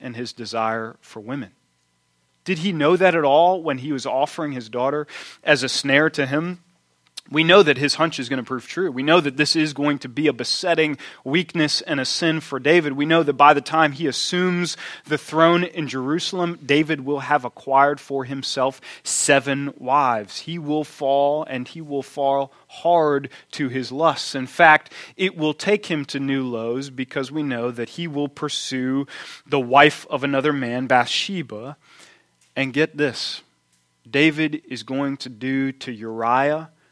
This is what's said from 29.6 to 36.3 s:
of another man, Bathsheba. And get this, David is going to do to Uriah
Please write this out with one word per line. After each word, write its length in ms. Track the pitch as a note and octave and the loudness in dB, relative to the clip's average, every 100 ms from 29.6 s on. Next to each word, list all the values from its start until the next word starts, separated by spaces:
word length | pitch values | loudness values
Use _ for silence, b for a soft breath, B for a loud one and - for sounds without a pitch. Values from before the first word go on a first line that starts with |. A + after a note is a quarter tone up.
| A#2+ C3+ D3+ - - | 4 6 6 4 -6
of 140 | C#3+ | -4
another 300 | C#3 C#3 D3 | -2 0 0
man, 340 | C#3+ A#2+ B2 C3 | -2 -4 -4 2
Bathsheba. 880 | B2 A#2+ - - F#3 C3 G#2+ B2+ - b b b b b b _ B2+ | 2 2 -2 -4 -6 -8 -12 -12 -16 b b b b b b _ -6
And 160 | C3+ | -2
get 240 | C3+ D#3+ D3 | 0 0 0
this, 460 | C#3+ - - - - _ _ _ _ _ A#2 | -2 -2 -8 -10 -16 _ _ _ _ _ -4
David 520 | C#3 D#3 D3+ D#3 D3 - | 2 4 2 -2 -4 -8
is 180 | A#2+ | -12
going 340 | A2 C3+ C#3 C#3 | -6 -4 -4 -6
to 100 | B2+ | -10
do 460 | A2 C3 C3+ C3+ | -8 -4 -2 -2
to 180 | C3+ C3+ | -6 -12
Uriah 760 | A2 A2+ A2+ A#2 | -10 -10 -4 0